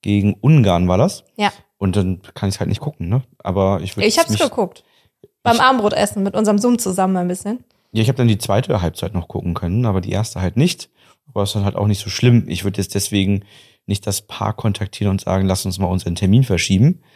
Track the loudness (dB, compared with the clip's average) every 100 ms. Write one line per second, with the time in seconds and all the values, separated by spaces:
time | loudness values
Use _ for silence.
0 | -2 0 2 2 4 6 6 4 4 4
1 | 2 -2 _ -4 -4 -4 _ -4 -2 0
2 | 0 -4 -10 -6 -4 -2 -4 -4 -6 -8
3 | -4 -2 -4 _ -4 0 2 0 -4 -2
4 | 0 0 0 0 0 -2 -6 -6 _ _
5 | _ _ -20 _ 0 2 4 2 0 0
6 | -2 -2 -4 0 2 2 2 0 0 0
7 | 0 0 -2 -4 -6 -8 _ _ _ 0
8 | 0 2 2 2 0 0 2 0 -2 -4
9 | -6 -6 -6 -6 -6 -4 -2 0 0 -2
10 | -2 -4 -4 -4 -4 0 0 -2 -16 _
11 | _ _ _ -4 -2 -2 -2 0 0 -2
12 | -4 0 4 4 2 -4 -4 -4 -4 -4
13 | -2 0 0 -2 -4 -20 _ _ -6 -6
14 | -4 -8 -8 -6 -6 -4 -4 -4 -6 -4
15 | -2 -2 0 0 0 -2 -4 -4 -2 -2
16 | -4 -2 4 4 4 0 2 4 4 2
17 | _